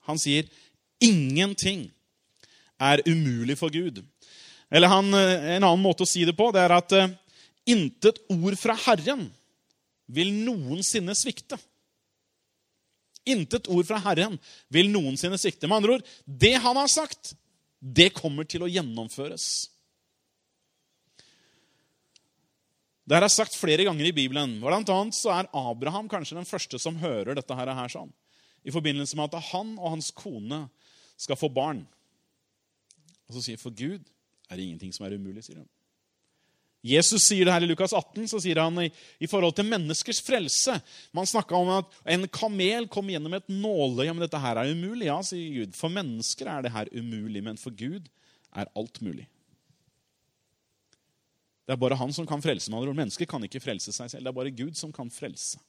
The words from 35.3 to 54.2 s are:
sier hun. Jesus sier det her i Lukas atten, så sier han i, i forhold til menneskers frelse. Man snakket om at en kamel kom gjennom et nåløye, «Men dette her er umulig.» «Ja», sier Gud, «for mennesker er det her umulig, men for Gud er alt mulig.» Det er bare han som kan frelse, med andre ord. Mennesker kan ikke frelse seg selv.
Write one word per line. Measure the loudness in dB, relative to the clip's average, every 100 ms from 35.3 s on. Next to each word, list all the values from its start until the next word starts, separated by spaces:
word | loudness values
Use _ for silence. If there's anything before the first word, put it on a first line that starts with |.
| -14 -20
sier | -20
hun. | -20 _ _ _ _ _ _ _ _ _ _ _
Jesus | 2 4 4 4 4
sier | 6
det | 4
her | 4
i | 2
Lukas | 0 0
atten, | 0 -2 -10 -6
så | -4
sier | -2 0
han | 0 0
i, | -4 -6 -20 _
i | -2
forhold | 2 2 2
til | -2
menneskers | -2 -2 -4 -4 -6
frelse. | -2 -2 0 0 0 -2 -8 -20 -10
Man | -6 -2
snakket | -2 0 0
om | 2
at | 0 -2 -12 -2
en | -2 -2
kamel | -4 -4 0 -2 -2 -4
kom | -6 -6
gjennom | -6 -6 -8
et | -6
nåløye, | -6 -2 0 0 0 -4
«Men | -2
dette | -4 -4
her | -2 -2
er | -2
umulig.» | -2 -6 -4 -2
«Ja», | -2 -4
sier | -8 -8 -6
Gud, | -8 -6
«for | -6
mennesker | -4 -6 -6 -6 -6 -8
er | -6
det | -6
her | -6 -8 -8
umulig, | -8 -8 -6 -8
men | -8 -10
for | -14 -10
Gud | -10 -10 -14 _ _ _ _ -12
er | -10
alt | -8 -10 -10
mulig.» | -10 -10 -16 _ _ _ _ _ _ _ _ _ _ _ _ _ _ _ _ _ _ _ _ _ _ _ -6
Det | 0
er |
bare | 0 0
han | -4 -6
som | -6
kan | -4
frelse, | -2 -4 -6
med | -6
andre | -6
ord. | -4
Mennesker | -6 -6 -8
kan | -6 -8
ikke | -8
frelse | -8 -8 -8
seg | -10 -12
selv. | -10